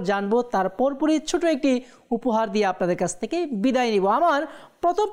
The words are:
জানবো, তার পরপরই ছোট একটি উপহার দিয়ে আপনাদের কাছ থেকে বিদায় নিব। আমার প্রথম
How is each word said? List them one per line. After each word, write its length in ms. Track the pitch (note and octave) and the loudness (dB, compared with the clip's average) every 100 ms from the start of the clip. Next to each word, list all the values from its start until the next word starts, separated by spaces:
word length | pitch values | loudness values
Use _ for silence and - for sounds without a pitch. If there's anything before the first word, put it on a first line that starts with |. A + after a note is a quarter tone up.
| F3+ | 0
জানবো, 280 | G3+ G3+ A#3 A#3+ | -2 0 0 0
তার 140 | G3 F#3+ - | 0 -2 0
পরপরই 380 | C4 C4+ D#4 D#4 D4+ | -2 0 0 0 0
ছোট 120 | F4 E4+ | -2 0
একটি 180 | D4+ C#4 B3 B3+ - - A3+ | 0 2 0 -4 -16 -6 -4
উপহার 300 | C4 A3 A3 | 0 0 0
দিয়ে 120 | G#3 G3 | 0 0
আপনাদের 240 | - F3 F3 | 0 -2 0
কাছ 100 | F3 - | -2 -4
থেকে 160 | A3 E4 E4 G#3 | -6 -4 -4 -2
বিদায় 260 | B3 B3+ A#3+ | 0 2 2
নিব। 100 | G#3 F#3+ A#3+ | 2 2 2
আমার 220 | E4+ D4 D#4 - - _ | 2 2 -2 -10 -20 _
প্রথম 240 | E4+ F4 G#4 | -2 0 0